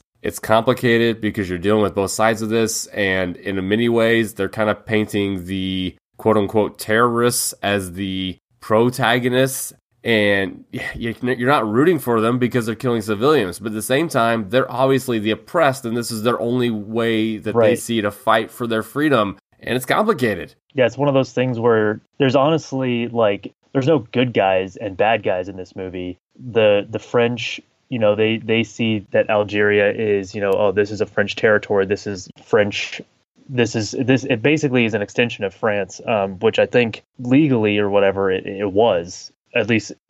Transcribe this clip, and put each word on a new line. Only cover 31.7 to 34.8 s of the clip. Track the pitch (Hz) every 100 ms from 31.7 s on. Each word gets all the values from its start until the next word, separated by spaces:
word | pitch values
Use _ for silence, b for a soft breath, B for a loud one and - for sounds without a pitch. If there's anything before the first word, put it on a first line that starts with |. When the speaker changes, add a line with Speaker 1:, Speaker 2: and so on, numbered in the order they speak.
| 104 95
Speaker 2:
This | 101 -
is | 98 - -
French. | - 113 104 - - - - _ _ _ -
This | 127 117
is, | 120 104 -
this, | 120 131
it | 135 120
basically | 127 156 147 123